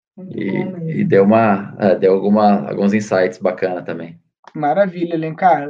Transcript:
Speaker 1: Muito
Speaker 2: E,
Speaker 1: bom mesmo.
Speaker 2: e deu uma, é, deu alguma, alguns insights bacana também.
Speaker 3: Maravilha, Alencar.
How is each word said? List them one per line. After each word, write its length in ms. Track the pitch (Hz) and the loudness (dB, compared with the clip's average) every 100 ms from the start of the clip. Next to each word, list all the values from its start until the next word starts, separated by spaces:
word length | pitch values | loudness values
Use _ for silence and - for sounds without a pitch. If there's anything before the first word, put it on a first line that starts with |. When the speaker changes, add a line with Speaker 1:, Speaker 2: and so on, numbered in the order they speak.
| _ - | _ -20
Speaker 1:
Muito 220 | 185 - | -14 -10
Speaker 2:
E, 260 | 95 98 | -6 -6
Speaker 1:
bom 60 | 139 | -6
mesmo. 180 | 180 165 | -8 -8
Speaker 2:
e 140 | - | -4
deu 200 | 104 98 | 0 4
uma, 500 | 98 113 110 98 101 - | 4 4 4 0 -4 -2
é, 160 | 101 90 | 0 2
deu 160 | 95 | 2
alguma, 560 | 95 98 104 104 101 - | 2 2 4 4 2 -2
alguns 240 | 98 98 | -2 0
insights 460 | 107 104 95 92 - | 0 0 0 0 -2
bacana 440 | 95 92 92 90 | -4 -2 -4 -4
também. 380 | 87 82 85 - _ _ - | -8 -10 -12 -18 _ _ -14
Speaker 3:
Maravilha, 600 | 156 151 185 196 175 170 | -4 0 2 0 -2 -4
Alencar. 540 | 165 160 160 185 151 | -4 -4 0 2 2